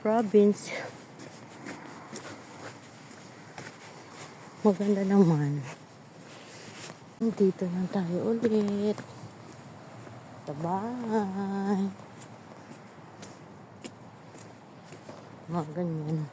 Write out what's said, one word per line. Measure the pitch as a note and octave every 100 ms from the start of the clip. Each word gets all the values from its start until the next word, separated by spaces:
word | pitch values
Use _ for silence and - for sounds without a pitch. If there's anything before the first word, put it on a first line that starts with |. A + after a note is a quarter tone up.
Province. | G#3+ A3+ G#3+ G#3 G#3 G3+ - - - - - - - - - - - - - - - - - - - - - - - - - - - - - - - - - - - - - - - - G#3+
Maganda | F#3 G3+ G3 G3
naman. | G3+ F3 D3+ D3 C#3+ C3+ - - - - - - - - - - - - - - -
Dito | A3+ - G3 - F#3
na | F3+ F3+
tayo | G3+ E3+ F3 G#3
ulit. | A#3 A3+ G#3+ G3+ G3+ G#3 G#3 - - - - - - - - - - - - - - -
Sa | D3
bahay. | E3 F#3+ A3 B3 A3+ A3 G3 F#3+ G3 G3 G3 G3 G3 F#3+ - - - - - - - - - - - - - - - - - - - - - - - - - - - - - - - - - - -
Mga | E3+ D#3 D#3
ganyan. | F3 D#3+ D3+ D#3+ C#3+